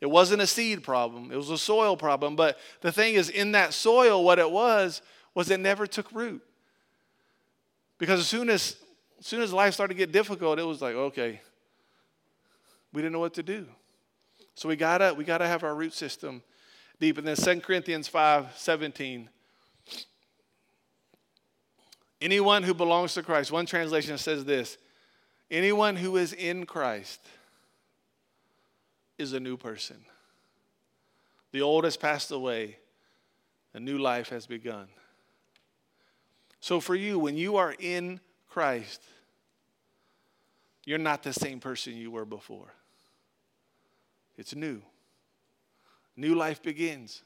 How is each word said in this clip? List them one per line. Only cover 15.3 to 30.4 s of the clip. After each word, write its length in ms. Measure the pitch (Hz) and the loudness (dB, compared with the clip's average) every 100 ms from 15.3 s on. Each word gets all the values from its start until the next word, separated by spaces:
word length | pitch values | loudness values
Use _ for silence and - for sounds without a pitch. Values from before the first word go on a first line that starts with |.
| 165 170 | 0 0
have 160 | 170 | 0
our 120 | 160 151 | -2 -4
root 180 | 160 | -6
system 500 | - 147 - 147 123 _ _ _ - - - | -8 -10 -10 -12 -14 _ _ _ -20 -20 0
deep. 180 | 156 147 | 2 2
And 100 | 151 | -2
then 80 | 151 | 0
Second 260 | 180 175 | 2 2
Corinthians 460 | 180 180 175 160 143 | 0 -2 -2 -6 -2
five 460 | 165 151 147 127 - | 4 6 6 2 -8
seventeen. 720 | - 156 151 - 131 123 113 _ _ _ _ _ - - - _ _ _ _ _ _ _ _ _ _ _ _ _ _ _ _ _ _ - _ - | -2 0 -2 -8 -10 -10 -16 _ _ _ _ _ -20 -20 -20 _ _ _ _ _ _ _ _ _ _ _ _ _ _ _ _ _ _ -20 _ -6
Anyone 420 | 165 202 202 202 | 0 4 6 4
who 100 | 180 | 4
belongs 400 | 175 170 170 180 180 | 0 2 2 2 -4
to 80 | |
Christ, 280 | 170 151 135 | 0 0 0
one 140 | 160 170 | -4 -2
translation 520 | 175 160 175 151 143 | -2 0 -2 -2 -6
says 280 | 160 147 135 | -4 -4 0
this, 320 | 135 113 - _ _ _ _ _ _ - | -2 -2 -12 _ _ _ _ _ _ -6
"Anyone 440 | 160 196 208 214 185 | 0 0 2 2 0
who 220 | 185 185 | -2 -2
is 160 | 170 | -2
in 320 | 175 175 180 170 | -4 -6 -6 -8
Christ 560 | 165 127 104 95 - - - _ _ _ _ _ _ _ _ _ _ _ _ _ _ _ _ _ - | -4 -4 -4 -10 -20 -20 -20 _ _ _ _ _ _ _ _ _ _ _ _ _ _ _ _ _ -12
is 160 | 139 | -8
a 60 | 131 | -8
new 160 | 127 123 | -8 -10
person. 480 | 117 104 - - _ _ _ _ | -10 -12 -14 -16 _ _ _ _